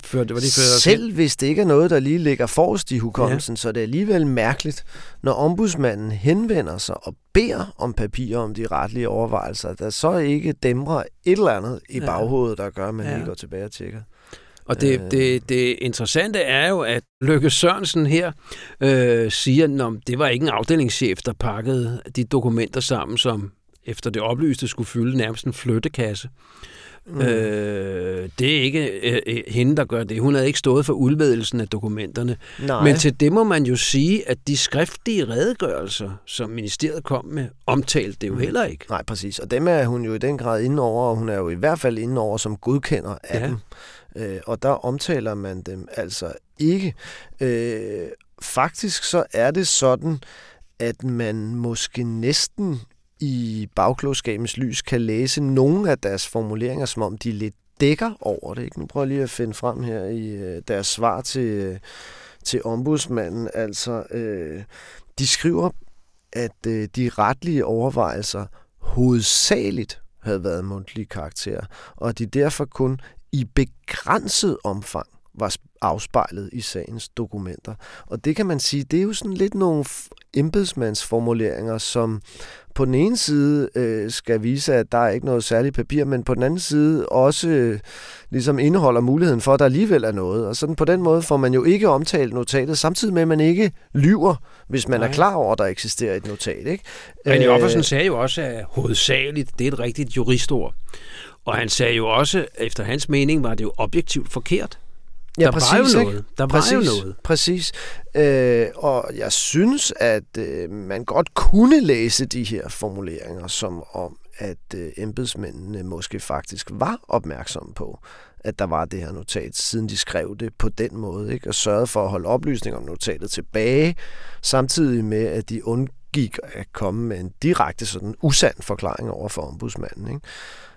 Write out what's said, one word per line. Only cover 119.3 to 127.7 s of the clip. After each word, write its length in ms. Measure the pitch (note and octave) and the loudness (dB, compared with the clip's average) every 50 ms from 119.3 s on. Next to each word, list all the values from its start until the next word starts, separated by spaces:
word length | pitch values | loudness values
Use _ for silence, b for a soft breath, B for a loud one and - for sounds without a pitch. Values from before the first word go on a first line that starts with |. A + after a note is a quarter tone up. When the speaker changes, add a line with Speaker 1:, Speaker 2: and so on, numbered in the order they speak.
| - G2 - - - | -6 -6 -6 -6 -6
Speaker 2:
siden 340 | - - - - A2+ A2+ G#2 | -6 -4 -2 -2 -4 -4 -2
de 80 | G#2 | -4
skrev 380 | - - - - F2 E2+ F#2 G#2 G#2 | -4 -4 -2 -2 -4 -4 -4 -8 -8
det 100 | A#2 A2 - - | -8 -8 -2 0
på 100 | G#2+ G#2 | 0 0
den 280 | - - A2+ - - | 2 0 -4 -4 -4
måde, 360 | A2 G#2+ F#2+ F2 G2+ G#2 G#2+ B2 | -8 -8 -8 -8 -6 -6 -6 -6
ikke? 140 | B2+ - G#2 | -6 -4 -4
Og 60 | G#2+ | -4
sørgede 320 | - - G#2+ G#2 G#2+ B2 | -2 0 2 2 2 2
for 160 | - - A2 G2 | 2 0 0 0
at 60 | F#2 | 0
holde 180 | G2 F2 E2 | -2 -2 0
oplysninger 520 | G2 B2 C3 - D3+ C3 A2 - A2+ A#2 - | 0 0 0 2 0 -2 -2 -2 -4 -6 -6
om 60 | - | -8
notatet 460 | D2+ F2+ - - - D#2 - F#2 - | -10 -8 -6 -4 -4 -4 -4 -6 -6
tilbage, 640 | - - - - - A2 A2 A#2+ C3 D3 D#3 F3 E3+ B B B B B B B B B | -6 -8 -8 -4 -2 0 2 4 4 4 4 2 0 B B B B B B B B B
samtidig 640 | B - C3+ C3 C3 B2+ - E3+ D#3 C3 A#2+ A#2 A2 | B 0 2 2 2 2 2 2 2 2 2 2 0
med, 200 | G#2+ A2 G#2+ A2+ | 0 0 0 0
at 240 | F2+ D#2+ A2 G2+ - | 0 -2 -4 -4 -4
de 180 | A2+ A2+ - | -8 -6 -2
undgik 680 | A2+ A#2 B2+ C3+ - - - - - - D3 B2 G2+ - - - - - | -2 0 0 -2 -4 -6 -16 -12 -4 -2 -2 -2 -2 -4 -10 -12 -12 -12
at 120 | - - - - | -12 -12 -12 -8
komme 280 | - G#2+ F#2 G2+ A2+ A#2+ | -4 -4 -2 -2 -2 -4
med 120 | A#2 G2+ F2+ | -4 -6 -6
en 120 | F#2 F#2 - - C3 | -8 -10 -8 -2 0
direkte 420 | E3 F3+ - F2 D#2 | 2 2 2 2 0